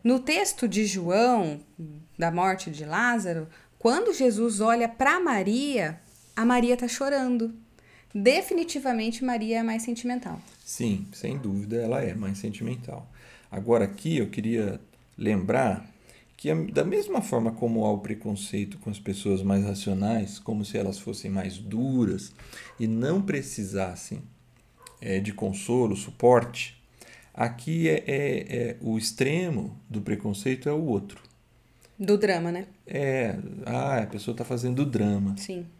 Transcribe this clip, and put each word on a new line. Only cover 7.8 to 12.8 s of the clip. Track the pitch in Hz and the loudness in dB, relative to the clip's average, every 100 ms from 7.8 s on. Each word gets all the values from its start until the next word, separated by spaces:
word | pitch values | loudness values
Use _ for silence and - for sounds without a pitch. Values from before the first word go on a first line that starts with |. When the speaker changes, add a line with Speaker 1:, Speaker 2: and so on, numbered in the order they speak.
| - - _ | -20 -20 _
Speaker 1:
Definitivamente, | 208 208 311 - 370 339 294 262 233 220 226 | 4 6 6 2 0 0 -2 0 0 0 -2
Maria | 254 233 220 226 | -2 -2 0 0
é | |
mais | 226 226 | 0 -2
sentimental. | 226 233 240 247 196 160 - - - | -4 -4 -4 -4 -6 -10 -14 -20 -14
Speaker 2:
Sim, | - 120 98 101 | -4 0 0 -4
sem | - 110 139 | -8 -6 -4
dúvida, | 110 98 104 113 | -4 -4 -2 -2
ela | 113 131 | 0 0
é | 104 98 | -2 -4
mais | 98 98 | -4 -4
sentimental. | 117 104 117 127 | -6 -6 -6 -6